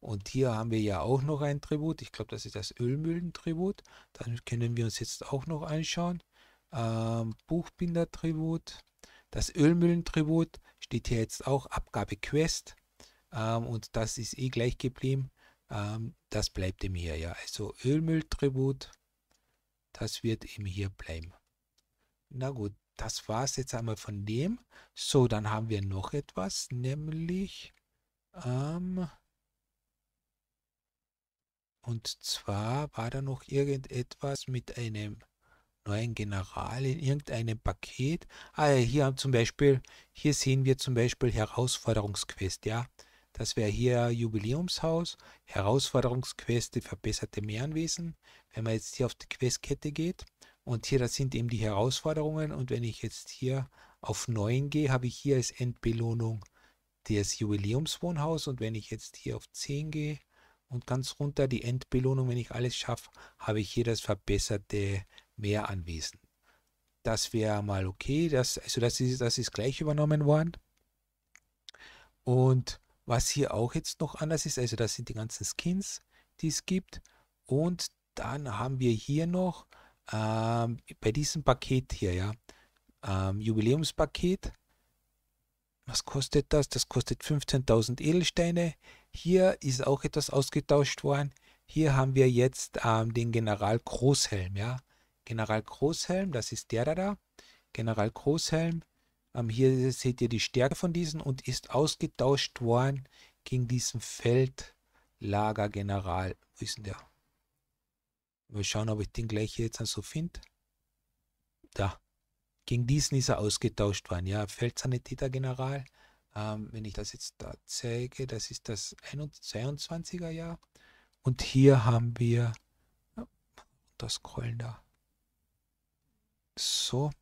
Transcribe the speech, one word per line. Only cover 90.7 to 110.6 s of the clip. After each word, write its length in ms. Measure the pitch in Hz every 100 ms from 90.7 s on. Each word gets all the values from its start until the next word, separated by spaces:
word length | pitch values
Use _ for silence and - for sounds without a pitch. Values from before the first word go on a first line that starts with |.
| 147 143 -
worden. 320 | 139 143 143 - _ _ _
Hier 300 | - 156 131
haben 180 | 131
wir 160 | 135 131
jetzt, 480 | 120 127 - - -
ähm, 280 | 117 110 113
den 200 | 117 117
General 480 | 117 113 104 104 113
Großhelm, 760 | - - 127 139 - 101 92
ja. 240 | 98 110 127 _ _ _ _
General 360 | - 113 107 110
Großhelm, 720 | 110 - 139 165 - 180 196
das 220 | 131 -
ist 180 | 113 -
der 140 | 113
da, 100 | 123
da. 240 | 165 190 208 _ _ - _ _
General 400 | - 113 110 104
Großhelm. 720 | - - 160 - 160 165 165 - _ _ _ _
Ähm, 140 | - 117
hier 420 | 110 131 131 131
seht 260 | 123 127 123
ihr 80 | 120
die 120 | 113
Stärke 340 | - 123 127
von 180 | 170 180
diesen 300 | 165 170 151
und 260 | 151 131 -
ist 220 | 127 -
ausgetauscht 880 | 127 151 - - - 123 139 - -
worden 480 | 120 117 131 139 131 _ - _
gegen 220 | - 127 120
diesen 360 | 127 - 113
Feldlagergeneral. 2250 | - - 117 123 131 - - _ _ _ _ _ 104 101 107 107 104 101 101 98 95 87 95 - _
Wo 80 | -
ist 140 | 113 -
denn 80 |
der? 140 | 104 92 - _ _ _ _ _ _ _ _ _ _ _ _ _ _
Mal 140 | 104
schauen, 280 | 98 107 110
ob 100 | 107
ich 100 | 101
den 180 | - 113
gleich 260 | 104 107
hier 100 | -
jetzt 140 | 117 -
so 240 | 110 -
finde. 360 | 104 160 170 - - _